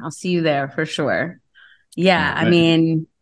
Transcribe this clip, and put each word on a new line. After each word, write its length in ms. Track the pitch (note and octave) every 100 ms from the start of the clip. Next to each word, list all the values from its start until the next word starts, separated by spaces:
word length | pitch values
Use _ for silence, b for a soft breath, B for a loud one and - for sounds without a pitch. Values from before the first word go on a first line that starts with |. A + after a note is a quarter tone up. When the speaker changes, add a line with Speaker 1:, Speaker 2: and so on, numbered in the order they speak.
Speaker 1:
I'll 80 | D#3+
see 180 | - F3+
you 120 | F3
there 280 | D#3+ C#3 C#3
for 160 | - D#3
sure. 540 | - C3 F2+ E3 - _ b b b b -
Yeah. 360 | F#3 E3+ C#3+
Speaker 2:
All 40 | -
Speaker 1:
I 40 |
Speaker 2:
right. 60 | E3
Speaker 1:
mean, 560 | E3+ E3 E3 D#3+ D#3+ D#3+ _